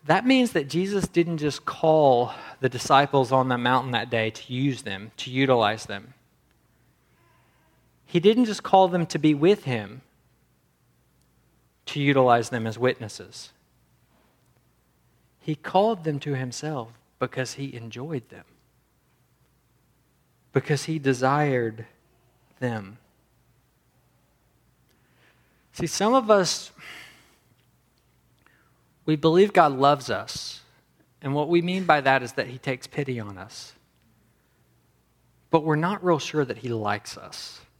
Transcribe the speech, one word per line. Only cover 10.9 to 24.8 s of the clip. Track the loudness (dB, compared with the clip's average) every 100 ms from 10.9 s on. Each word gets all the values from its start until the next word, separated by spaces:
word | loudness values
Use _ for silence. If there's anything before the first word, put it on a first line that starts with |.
| _ _ _ _ _ _ _ _ _ -10
to | -2
utilize | 2 4 6 4 2
them | -4 -6
as | 0
witnesses. | -2 -2 -10 -14 -18 -20 -20 _ _ _ _ _ _ _ _ _ _ _ _ _ _ _ _ _ _ _
He | -10 -8
called | -2 0 0 -2
them | -4 -6
to | -6 -6
himself | -6 -8 -8 -8 -10 -16 _ _
because | -6 -6 -8
he | -8 -12
enjoyed | -12 -14 -14 -10 -10 -10
them, | -20 -20 _ _ _ _ _ _ _ _ _ _ _ _ _ _ _ _ _ _ _ _
because | -4 -2 -4
he | -2 -2
desired | -2 0 2 2 0 0 -2 -6 -18 _ _ _ _ _ _ _
them. | -6 -6 -10 -20 _ _ _ _ _ _ _ _ _ _ _ _ _ _ _ _ _ _